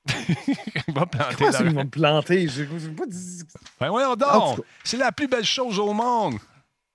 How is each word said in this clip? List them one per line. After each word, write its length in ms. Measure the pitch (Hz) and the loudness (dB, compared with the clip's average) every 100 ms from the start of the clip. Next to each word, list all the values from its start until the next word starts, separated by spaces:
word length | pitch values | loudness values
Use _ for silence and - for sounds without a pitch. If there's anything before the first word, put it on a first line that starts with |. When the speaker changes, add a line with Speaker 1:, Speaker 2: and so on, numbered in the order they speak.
| 147 | -8
Speaker 1:
<laughs> 800 | - 220 156 - 277 - 156 - | -6 -2 -2 -2 -4 -4 -8 -4
Il 60 | |
va 100 | 139 | -2
planter, 300 | 180 135 139 120 | -2 0 -2 2
Speaker 2:
Comment 160 | - | 2
ça, 60 | 131 | 4
Speaker 1:
Laurent. 120 | 170 | 2
Speaker 2:
ils 40 | 147 | 2
vont 80 | |
me 60 | 135 | -2
planter ? 580 | 139 151 151 143 185 165 | 2 4 4 4 2 2
Je, 160 | 127 | -2
je 240 | 143 165 160 | -6 -8 -10
veux 60 | |
pas 100 | 156 | -8
dire 400 | 320 180 180 180 165 - - - | -8 -8 -12 -14 -18 -20 -20 -6
Speaker 1:
Ben 120 | 131 | -2
voyons 260 | 220 269 233 | 0 0 2
donc. 120 | 277 | 4
Speaker 2:
En 220 | 277 170 | 6 4
tout 80 | 113 | 0
cas. 60 | - - | -4 -10
Speaker 1:
C'est 140 | - 240 | -6 0
la 160 | 254 | 0
plus 160 | 202 277 | 0 0
belle 160 | 254 | 0
chose 340 | 208 - 254 196 | 0 -2 -2 0
au 140 | 208 | 0
monde. 440 | 208 247 240 185 107 - _ _ _ _ | 0 2 2 0 -2 -8 _ _ _ _